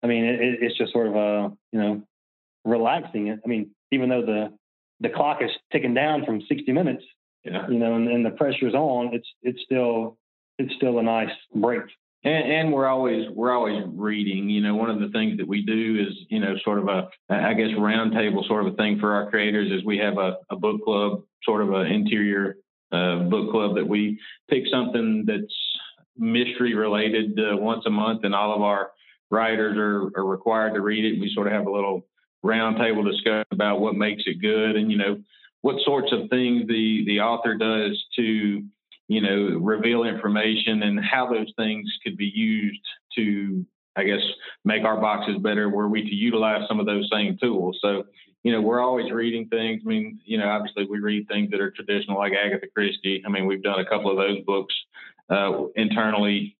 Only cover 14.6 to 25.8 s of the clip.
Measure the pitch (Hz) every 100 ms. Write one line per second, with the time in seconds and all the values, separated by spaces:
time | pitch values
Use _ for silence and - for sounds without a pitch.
14.6 | 104 107 113 107 101 110 110 - 87 104
15.6 | 104 110 113 107 98 - - 110 98 95
16.6 | 107 101 98 95 92 - - 101 101 113
17.6 | 110 107 104 113 113 110 107 95 95 107
18.6 | 95 95 107 104 104 101 101 110 104 104
19.6 | 98 95 104 101 104 95 95 92 - 95
20.6 | 107 104 110 101 104 98 - - - 107
21.6 | 101 95 85 104 104 110 104 98 95 -
22.6 | _ _ - 87 90 87 90 104 107 110
23.6 | 101 98 - 104 107 107 - - - 135
24.6 | - 131 120 120 113 107 104 104 107 -
25.6 | - -